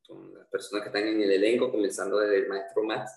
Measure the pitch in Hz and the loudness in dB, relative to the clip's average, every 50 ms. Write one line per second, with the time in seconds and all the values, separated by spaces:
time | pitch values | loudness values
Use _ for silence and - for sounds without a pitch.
0 | _ - 92 92 95 95 92 95 95 _ - 98 - - 101 101 101 - - 104 | _ -20 -20 -18 -18 -20 -20 -20 -10 _ -8 -8 -6 -6 -6 -6 -6 -4 -2 -2
1 | 104 110 110 107 104 98 98 95 98 110 120 123 127 - - 107 101 95 - - | 0 0 0 2 2 4 4 4 4 4 4 2 2 0 0 0 0 0 0 -2
2 | 92 98 101 104 107 104 101 98 95 - 98 95 - - - 107 107 113 113 131 | -2 0 0 2 2 4 4 2 2 2 -2 -4 -6 -4 -2 -2 0 0 -2 -4
3 | 95 - - | -4 -8 -12